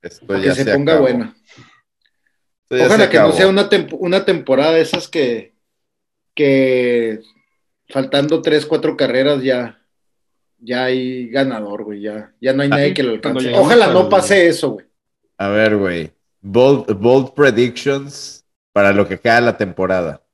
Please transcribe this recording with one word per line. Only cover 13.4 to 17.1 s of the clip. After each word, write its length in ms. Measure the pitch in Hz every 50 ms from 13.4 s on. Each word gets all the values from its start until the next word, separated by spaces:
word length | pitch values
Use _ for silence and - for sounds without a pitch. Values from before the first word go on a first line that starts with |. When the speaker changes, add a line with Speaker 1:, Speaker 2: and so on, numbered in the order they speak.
| 127 123
Speaker 3:
lleguemos 180 | 120 - 135
Speaker 2:
Ojalá 260 | 156 240 240 208 156 -
no 60 | 185
Speaker 3:
al 80 | 180 151
Speaker 2:
pase 380 | 196 190 180 - 202 196 175
eso, 240 | 170 160 - - 135
güey. 140 | 110 98 - _ _ _ _ _ _ _ _ _ _
Speaker 1:
A 120 | - 98 101
ver, 280 | 104 107 110 107 107
güey, 340 | 104 98 92 87 85 80 - _ _ _ _ _ _
bold, 520 | - 98 95 117 127 139 143 127 - - 107
bold 360 | 95 101 120